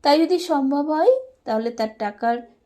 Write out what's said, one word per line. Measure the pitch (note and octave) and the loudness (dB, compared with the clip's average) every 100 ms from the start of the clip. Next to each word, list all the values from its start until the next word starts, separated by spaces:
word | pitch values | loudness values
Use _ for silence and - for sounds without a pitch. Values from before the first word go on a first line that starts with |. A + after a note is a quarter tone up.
তাই | D4 D4+ | 4 2
যদি | E4 F4 | 2 0
সম্ভব | F4 D4 C4+ C#4+ D4+ | 0 -2 0 -2 -2
হয়, | D#4 F#4+ C5 - _ | 2 4 2 -2 _
তাহলে | - A3 A#3 | -6 -4 -4
তার | A#3 A3 A3 | -4 -6 -4
টাকার | G#3 G#3 A#3 A#3+ - _ | -8 -4 -4 -4 -8 _